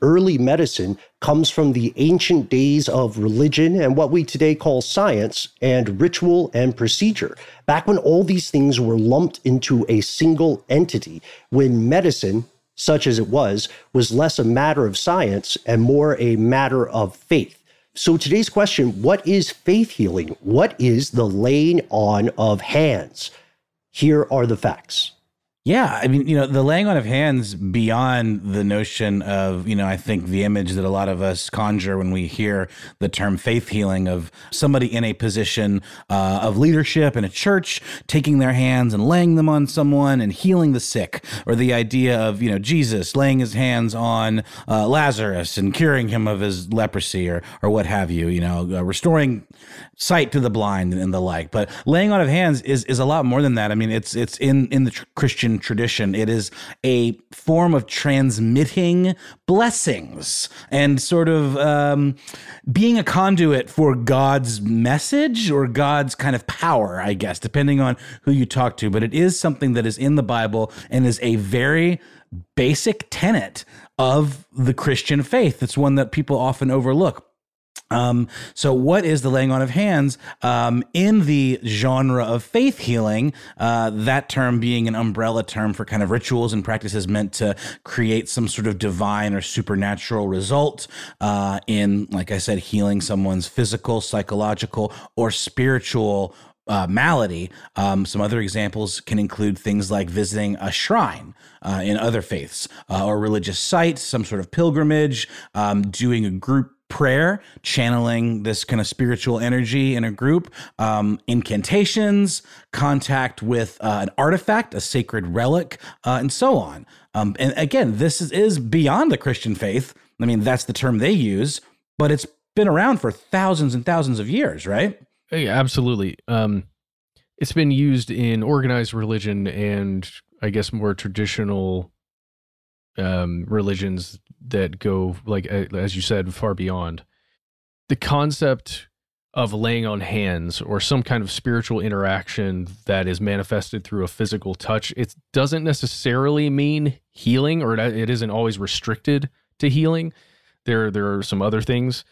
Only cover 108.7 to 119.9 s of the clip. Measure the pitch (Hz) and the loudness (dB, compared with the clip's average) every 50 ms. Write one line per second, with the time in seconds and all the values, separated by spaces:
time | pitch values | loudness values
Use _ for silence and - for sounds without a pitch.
108.7 | 123 113 104 - - - 131 120 120 - - 131 117 110 117 120 123 127 123 110 | -2 -2 -2 -4 -4 -2 -2 -2 -2 -2 -2 -2 -2 -2 0 0 0 0 -2 -2
109.7 | 120 139 135 135 131 120 113 113 104 - 123 135 160 180 175 - - - - - | -2 0 0 0 0 -2 -4 -4 -4 -2 0 2 2 2 0 -4 -14 -20 -20 -18
110.7 | _ - 110 110 107 107 104 104 107 - - - 120 120 110 - 110 104 98 - | _ -4 -2 0 0 0 0 0 -2 -4 -4 -2 -2 -2 0 -2 -4 -4 -2 0
111.7 | - 208 202 185 - 220 214 208 202 202 202 185 156 - - - - - - _ | 2 2 2 2 2 0 0 2 2 2 2 0 -2 -6 -10 -14 -20 -20 -20 _
112.7 | - 123 135 143 143 139 - - 139 135 131 123 - - 107 110 123 117 113 - | -4 -2 0 0 0 0 0 0 0 0 0 -2 -6 -6 -4 -2 0 0 -2 -4
113.7 | - - - 110 104 104 101 95 - - 139 151 175 180 - - 208 226 233 - | -6 -6 -2 -2 -2 -2 -2 -4 -2 0 2 2 2 0 0 0 0 0 0 -4
114.7 | - 101 - - - 131 110 - - 110 90 87 85 110 117 127 151 175 170 - | -8 -8 -8 -2 -2 -2 -2 -2 -4 -4 -4 -2 -2 0 0 2 0 0 -2 -4
115.7 | - - - - - _ - 123 127 127 120 139 - - 247 269 262 151 92 - | -10 -18 -18 -20 -20 _ -4 -2 -2 0 -2 -2 -2 0 2 2 2 2 0 -4
116.7 | 73 78 - _ _ _ _ _ _ 104 107 104 98 - 131 135 - - 160 143 | -10 -16 -20 _ _ _ _ _ _ -2 -2 -2 -2 0 -2 -2 0 0 -2 0
117.7 | 262 262 - 123 107 104 147 165 - - 175 147 - 180 208 220 190 147 120 113 | 2 2 2 2 0 0 0 0 0 -2 -6 -4 0 2 2 2 2 0 -2 0
118.7 | 107 165 156 139 139 214 311 320 208 - - 139 131 - - 117 104 - - 101 | 2 2 4 4 4 4 4 2 2 2 0 -2 -4 -2 -2 -4 -4 -2 -2 -2
119.7 | 98 127 135 - | -2 -2 -4 -6